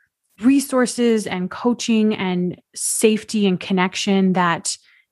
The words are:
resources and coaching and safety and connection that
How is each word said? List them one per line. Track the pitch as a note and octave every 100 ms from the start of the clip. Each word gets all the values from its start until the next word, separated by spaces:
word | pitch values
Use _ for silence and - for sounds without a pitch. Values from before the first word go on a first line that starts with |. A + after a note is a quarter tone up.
| _ _ _ -
resources | A3+ C#4 C4+ C4 A#3+ - A#3+ A3 F#3+
and | F3+ F3+
coaching | - B3 A#3+ - A3 G#3+ G#3+
and | F#3+ F3+ F3+ - _
safety | - - - A3 G#3+ - A3 G3+
and | F3+
connection | - F#3+ F#3 - G#3 G3 F#3+
that | F3+ F3 D#3+ - - _ _ _